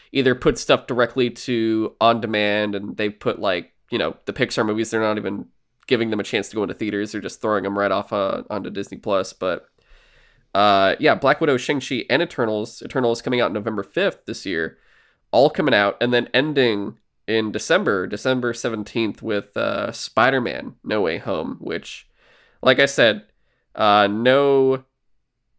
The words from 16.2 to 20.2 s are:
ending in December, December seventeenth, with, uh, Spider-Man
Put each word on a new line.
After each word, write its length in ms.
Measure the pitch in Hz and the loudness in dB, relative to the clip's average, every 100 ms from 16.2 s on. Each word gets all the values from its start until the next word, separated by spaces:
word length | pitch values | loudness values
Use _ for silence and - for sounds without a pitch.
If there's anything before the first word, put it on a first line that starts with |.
| 117 | 2
ending 680 | 127 151 139 123 101 101 - _ _ - | 0 0 2 2 0 -6 -12 _ _ -4
in 260 | 110 110 | -2 -2
December, 540 | 104 - 175 165 98 92 | -4 0 0 2 0 -2
December 480 | 104 131 127 120 | -4 -2 0 -2
seventeenth, 680 | 113 123 110 104 117 110 - | -4 -6 -6 -6 -2 -2 -4
with, 340 | - 101 - - | -4 -4 -4 -4
uh, 340 | 104 104 101 | -2 -2 -6
Spider-Man 840 | - - - | -8 -6 0